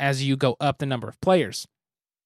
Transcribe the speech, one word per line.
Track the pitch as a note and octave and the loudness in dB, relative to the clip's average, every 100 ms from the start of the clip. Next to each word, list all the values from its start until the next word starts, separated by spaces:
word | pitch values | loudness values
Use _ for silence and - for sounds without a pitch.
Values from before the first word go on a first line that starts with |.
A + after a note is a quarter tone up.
as | C#3 C3+ | -2 0
you | C3+ C3+ | 0 2
go | C#3 A#2 | 0 0
up | D3 C#3 | -2 -2
the | C#3 | -4
number | B2+ G#2+ | -4 -6
of | - | -4
players. | F#3 F#3 G#2+ - - _ _ _ _ _ | 2 2 2 -6 -14 _ _ _ _ _